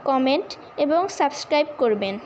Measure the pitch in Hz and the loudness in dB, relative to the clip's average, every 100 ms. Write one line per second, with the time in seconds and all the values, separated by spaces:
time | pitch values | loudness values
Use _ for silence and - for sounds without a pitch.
0 | - 262 262 285 - - - - 294 320 | 2 2 2 2 -2 -12 -14 -2 2 2
1 | 381 - 285 - - 302 294 - 247 208 | 0 0 -2 -2 -2 0 0 0 0 2
2 | 196 202 | -2 -6